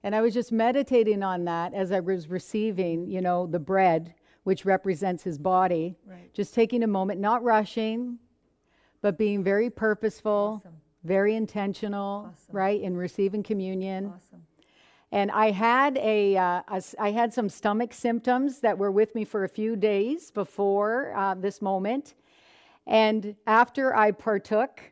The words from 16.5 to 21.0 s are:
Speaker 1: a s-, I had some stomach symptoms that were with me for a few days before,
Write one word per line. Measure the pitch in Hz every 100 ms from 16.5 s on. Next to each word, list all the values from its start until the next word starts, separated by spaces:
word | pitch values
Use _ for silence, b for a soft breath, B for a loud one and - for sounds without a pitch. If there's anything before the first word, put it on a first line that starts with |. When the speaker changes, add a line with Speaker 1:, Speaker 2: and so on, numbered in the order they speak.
| 180 -
Speaker 1:
a |
s-, | 196 - -
I | 208
had | 214 233
some | 226 208
stomach | - 214 208 240
symptoms | - 240 233 233 247 277 254
that | 226 196
were | 202
with | 196 214
me | 226
for | 208 214
a | 190
few | - 214 226
days | 214 202 220 320 -
before, | - 185 - 202 196 208 233